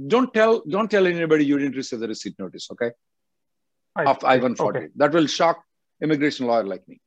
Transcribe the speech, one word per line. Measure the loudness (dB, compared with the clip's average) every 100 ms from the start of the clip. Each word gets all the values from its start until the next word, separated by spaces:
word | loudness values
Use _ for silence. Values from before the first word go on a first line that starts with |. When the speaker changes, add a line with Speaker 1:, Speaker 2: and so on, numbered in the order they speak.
| 0
Speaker 1:
don't | 2 2
tell, | 2 2 2 0
don't | -4 0
tell | 2 2
anybody | 2 2 4 4
you | 2
didn't | -2 -4
receive | -8 -6
the | -6
receipt | -8 -10 -10
notice, | -12 -12 -16
okay? | -6 -6 -8 _ _ _ _ _ _ _ _ _ -2
Speaker 2:
I |
Speaker 1:
Of | 0 2
Speaker 2:
see. | 2
Speaker 1:
I | 2
one | 2 -2
forty. | -2 -4
Speaker 2:
Okay. | -6 -2
Speaker 1:
That | 2
will | 2 0
shock | 2 0 0 _ _ _ _
immigration | -2 0 0 -2 0
lawyer | 0 0
like | -6 -14
me. | -20